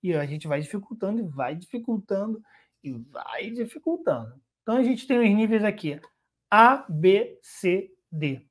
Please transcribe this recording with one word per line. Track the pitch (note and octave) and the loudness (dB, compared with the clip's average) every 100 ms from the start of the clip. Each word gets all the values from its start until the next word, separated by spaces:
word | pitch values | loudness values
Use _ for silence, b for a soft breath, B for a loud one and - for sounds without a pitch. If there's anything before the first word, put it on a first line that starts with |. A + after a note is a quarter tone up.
E | F#3 | -2
a | D#3+ | -2
gente | C#3+ D3+ D#3 | -2 -6 -4
vai | D3 | -4
dificultando, | D3+ G#3 G3 A#3 F#3+ A3 | -4 -8 -10 -8 -4 -4
e | F#3+ | -6
vai | C3+ B2+ | -6 -6
dificultando, | D#3 F3+ A#3+ A#3 A3 - G3 G#3+ A3 b b b _ | -6 -10 -10 -4 -6 -2 -4 -4 -8 b b b _
e | C#3+ | -12
vai | B2 A#2 - - A#2+ F#3+ | -12 -12 -14 -10 -10 -10
dificultando. | A#3 A#3 D4+ - E4+ D#4+ C3 A2+ - _ _ | -8 -8 -6 -6 -2 -2 -2 -4 -18 _ _
Então, | - A#3+ | -2 2
a | |
gente | B3 A#3+ - | 2 0 0
tem | B3 | 2
os | A#3 G#3 | 4 4
níveis | A3 A3 | 4 2
aqui. | G#3 G#3 D#3 - - _ _ _ _ | 0 -2 -6 -8 -14 _ _ _ _
A, | G#3 A#3 C4+ - | 8 8 6 -2
B, | D#3 F#3 G3 A#3 - | 2 6 6 2 -8
C, | - - F#3 F#3 F#3+ _ _ | -20 -6 -2 -2 -4 _ _
D. | D#3+ D3+ C3 _ | -6 -4 -4 _